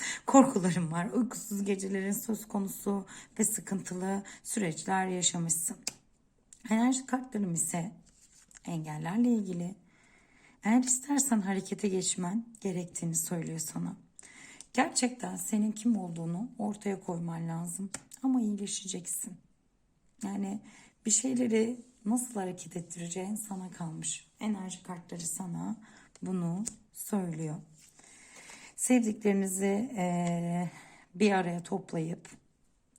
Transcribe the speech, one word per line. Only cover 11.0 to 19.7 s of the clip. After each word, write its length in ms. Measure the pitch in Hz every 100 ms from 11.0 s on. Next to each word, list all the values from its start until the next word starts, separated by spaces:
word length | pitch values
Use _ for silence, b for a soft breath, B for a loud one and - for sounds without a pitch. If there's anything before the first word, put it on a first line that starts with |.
| - 285 - 220
harekete 480 | 190 190 190 202 208
geçmen 580 | 185 175 - 175 214 226 -
gerektiğini 560 | 196 180 175 - 170 165
söylüyor 420 | - 170 160 160
sana. 380 | - 165 175 - - - B B B B B
Gerçekten 640 | - 254 - 247 247 185 185
senin 360 | - 220 214
kim 240 | 208 240 214
olduğunu 540 | 180 165 165 175 247 -
ortaya 420 | 208 202 202 190
koyman 480 | - 170 170 165 165
lazım. 420 | 165 175 170 196 - - -
Ama 180 | 269 254
iyileşeceksin. 960 | 214 202 202 - 190 185 170 - - 180 _ _ _